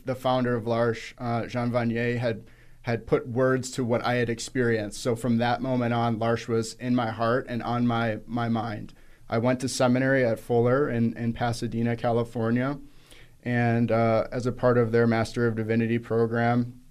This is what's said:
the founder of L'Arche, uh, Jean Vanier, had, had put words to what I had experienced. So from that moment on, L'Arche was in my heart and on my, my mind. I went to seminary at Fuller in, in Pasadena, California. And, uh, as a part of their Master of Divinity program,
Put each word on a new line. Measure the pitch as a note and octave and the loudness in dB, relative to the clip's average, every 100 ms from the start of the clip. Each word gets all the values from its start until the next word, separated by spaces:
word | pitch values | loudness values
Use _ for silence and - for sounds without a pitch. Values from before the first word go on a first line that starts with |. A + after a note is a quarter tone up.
the | - | -8
founder | B2+ C3 B2+ B2 | -4 0 0 2
of | B2 A2 | 0 0
L'Arche, | A#2 A#2 A2+ - - | 0 0 0 -6 -10
uh, | B2 A#2 F#2 | -4 -4 -4
Jean | B2 A#2+ | -4 -2
Vanier, | A#2+ A#2 A2+ A#2+ A#2+ | 0 0 0 -2 -2
had, | B2 G#2+ - - - - | -2 -4 -10 -20 -20 -12
had | - A#2+ - | -4 -4 0
put | D3 B2+ | 0 0
words | A#2 C3 C3 B2 | 0 2 2 -2
to | - | -4
what | A#2+ A#2+ | -2 0
I | A2+ | 0
had | B2 A#2 | 0 0
experienced. | A#2 - C3 A#2+ A2+ G#2 - | -4 -4 0 2 2 -2 -6
So | C3 A#2+ | -2 -2
from | B2+ A#2 | 2 2
that | A#2+ B2 | 2 0
moment | B2+ B2+ A#2 | 0 0 0
on, | A#2 A#2 A2 | 0 0 0
L'Arche | A2+ A#2 - | 0 0 0
was | A2+ A2+ | -2 -2
in | - B2 | -4 0
my | B2 A2+ | 0 0
heart | A2 A2+ B2+ - | 0 0 0 -2
and | A#2+ | -6
on | - A#2+ A#2+ | -2 0 2
my, | A#2 A#2 A2 - | 2 0 -2 -6
my | A#2+ A#2 | -4 -2
mind. | A2+ A2+ A2 - - - - - | -2 -2 -8 -12 -16 -20 -20 -6
I | A2+ | -2
went | A#2+ B2+ | 0 0
to | C3 | -2
seminary | - B2+ B2 C3 C3+ | 0 2 2 2 2
at | A#2+ A2+ | 2 -2
Fuller | - A#2+ A#2+ C3 D3 | 0 2 4 2 2
in, | A#2 A#2 - | 0 0 -2
in | A#2 | -4
Pasadena, | A2+ A#2+ A#2 A#2 A2+ A#2 A#2 | -2 -2 -4 -4 -2 -2 0
California. | A#2+ A#2 A#2+ A#2+ A2+ A#2+ C3 D3 - - - - - - | 0 0 -2 -2 0 0 0 -4 -10 -20 -20 -20 -20 -12
And, | A#2+ A#2+ A#2+ A#2 A#2 | -2 0 2 2 2
uh, | A2+ A2+ A2 - | 2 4 2 0
as | B2+ B2 | -2 -4
a | |
part | - B2 A#2+ | 0 4 4
of | A2+ | 4
their | A#2 A#2 | 4 4
Master | A2+ A2+ B2 A#2+ | 2 0 0 0
of | A2+ | 0
Divinity | A2 A2+ A2+ A#2 | 0 0 2 0
program, | A#2 A2+ A2+ A#2 A#2 A#2+ B2 - - | 0 0 2 2 2 2 0 -6 -18